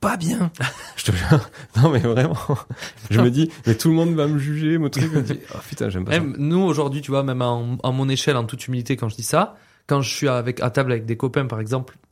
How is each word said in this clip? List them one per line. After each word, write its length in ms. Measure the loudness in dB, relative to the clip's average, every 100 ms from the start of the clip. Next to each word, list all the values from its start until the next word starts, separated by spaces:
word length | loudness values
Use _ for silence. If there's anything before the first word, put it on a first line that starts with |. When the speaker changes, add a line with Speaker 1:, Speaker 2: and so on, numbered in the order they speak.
Speaker 1:
pas 160 | -4 -2
bien. 340 | -2 0 -2 -2 -6
<laughs> 220 | -8 -14 -4
Je 80 |
te 80 | -2
jure. 380 | 0 4 2 2 -10 -4 4
Non, 60 | 4
mais 80 | 6
vraiment. 360 | 4 2 0 -2 -4 -4 -6 -14 -14 -14 0
Je 100 | 4
me 100 | 4
dis, « 200 | 4 0 0 0
Mais 80 |
tout 140 | 2 4
le 60 |
monde 200 | 4 2
va 140 | 2 0
me 100 | 0
juger, 400 | -2 -2 0 0
mon 100 | 0
truc. » 140 | 0 0
Je 60 | 0
me 40 |
dis, « 180 | 0 -4 -8
Oh 40 | -16 -12
putain, 200 | -4 -4
j'aime 160 | -2
pas 80 | 0
ça. » 80 | 0
Speaker 2:
Même 160 | 0 -2
nous, 220 | 2 4
aujourd'hui, 400 | 4 2 0 -4
tu 100 | -2
vois, 120 | 0
même 180 | 0 0
en, 340 | 0 0 -2 -2
à 80 | -2
mon 180 | 0 0
échelle, 280 | 0 2 0
en 80 |
toute 240 | -2 -6 -6
humilité, 280 | -4 -2 -2
quand 120 | -4
je 80 | -6
dis 60 |
ça, 340 | 0 0 0 -4 _ _ -2
quand 120 | -2
je 120 | 0
suis 140 | -2 0
avec, 320 | 0 -2 -2
à 100 | 0
table 220 | 0 0
avec 140 | -2 -2
des 100 | -2
copains, 300 | -2 -2 -2
par 120 | -4
exemple, 360 | -2 -4 -4 -14 _